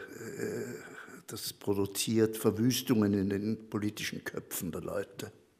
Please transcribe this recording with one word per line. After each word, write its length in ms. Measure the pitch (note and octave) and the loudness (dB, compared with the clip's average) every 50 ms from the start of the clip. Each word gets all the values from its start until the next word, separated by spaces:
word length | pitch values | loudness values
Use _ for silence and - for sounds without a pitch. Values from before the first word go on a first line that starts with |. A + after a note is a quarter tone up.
| - - - - A2+ A2+ - - - G#2 G2+ A#2 A2 A#2+ A#2 - - - - - - - - - - | -4 -8 -12 -12 -12 -10 -8 -6 -4 -4 -4 -4 -6 -6 -8 -10 -12 -14 -14 -16 -16 -16 -16 -18 -14
das 260 | - - A2 - - - | -12 -10 -8 -8 -8 -10
produziert 840 | - - - G2+ F#2+ G2 G2 - - - - A2+ A2 A2 A2 A2 | -6 0 0 2 2 2 0 0 -2 0 2 6 6 6 6 4
Verwüstungen 760 | - - A2+ G2+ G2+ A2+ B2+ A#2+ - - - B2+ G#2+ G#2+ G2+ G2+ | 4 2 2 4 4 4 4 4 2 2 4 4 6 6 6 4
in 160 | G2+ F#2+ G2 | 4 2 2
den 380 | G2+ G2 G#2 A2 A2 A2 - - | 0 0 0 0 -2 -2 -4 -4
politischen 540 | - G#2+ G2+ G#2+ G#2+ - - - - - - | -4 -2 -2 -2 -2 -2 -6 -6 -6 -6 -8
Köpfen 480 | - - - - - - - G2 F2 | -8 -8 -8 -8 -6 -8 -6 -4 -4
der 120 | - F2+ E2 | -4 -4 -6
Leute. 500 | E2 E2+ - G2+ - - - - G#2 - - _ _ _ _ | -4 -2 -2 -4 -4 -8 -12 -12 -12 -12 -16 _ _ _ _